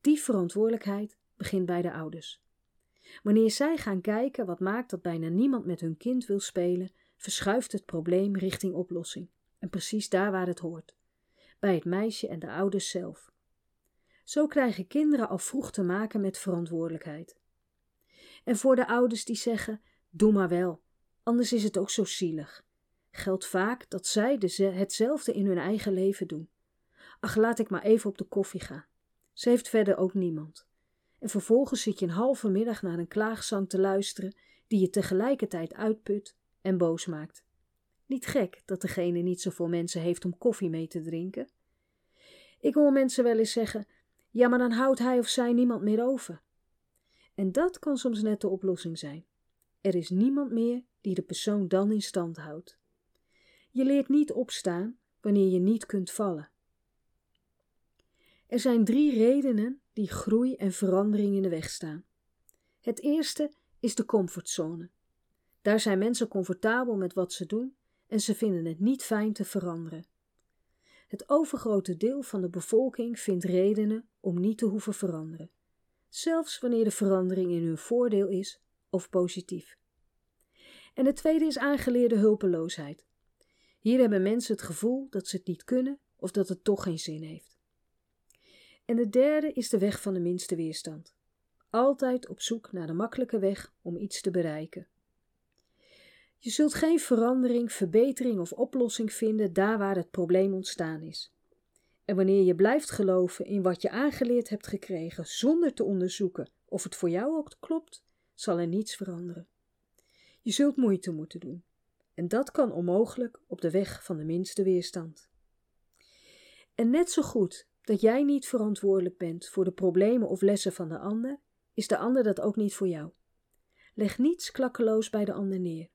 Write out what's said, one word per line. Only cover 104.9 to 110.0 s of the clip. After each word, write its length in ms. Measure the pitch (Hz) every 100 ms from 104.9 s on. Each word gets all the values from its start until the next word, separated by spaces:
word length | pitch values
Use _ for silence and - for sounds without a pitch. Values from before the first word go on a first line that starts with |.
| 180 165 - 160
zonder 480 | - 240 330 330
te 100 | -
onderzoeken 680 | 233 196 180 - 190 - - _
of 180 | _ 196
het 140 | 185 -
voor 140 | 175
jou 260 | 175 247 320
ook 200 | 302 -
klopt, 440 | - 320 330 - _ _ _
zal 240 | _ - 170
er 80 | 170
niets 300 | 180 214 -
veranderen. 520 | 190 170 175 170 175 _ _ _ _ _